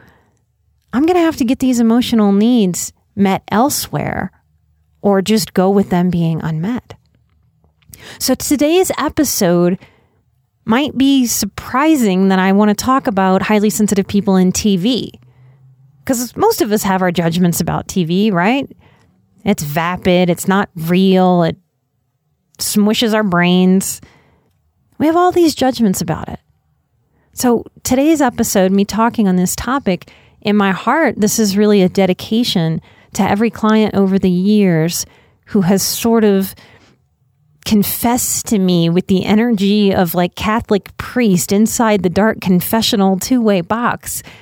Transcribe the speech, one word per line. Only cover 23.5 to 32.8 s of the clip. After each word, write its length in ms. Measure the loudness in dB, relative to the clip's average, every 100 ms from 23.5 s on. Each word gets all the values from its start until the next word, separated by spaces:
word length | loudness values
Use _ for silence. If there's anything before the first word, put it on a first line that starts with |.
| 4 4 2 0 -10 -16 _ _ _ _ _ _ _ _ -4
We 80 | 0
have 100 | 2
all 160 | 2
these 220 | 2 2
judgments 480 | 2 -2 0 0 0
about 260 | -4 -8 -10
it. 120 | -14 _ _ _ _ _ _ _ _ _
So 320 | -4 -2 -2 -4 -12
today's 380 | -4 0 2 2
episode, 500 | 0 -2 -2 0 2
me 140 | 2
talking 420 | 0 0 0 0 0
on 100 | 2
this 200 | 0 -4
topic, 560 | -6 -4 -4 -6 -8 _ _ _
in 140 | -2 0
my 160 | 0
heart, 420 | -2 -2 0 0 0
this 200 | -2 0
is 180 | -2 2
really 260 | 2 4
a 60 | 2
dedication 920 | 2 0 -2 -4 -2 0 -2 -2 -4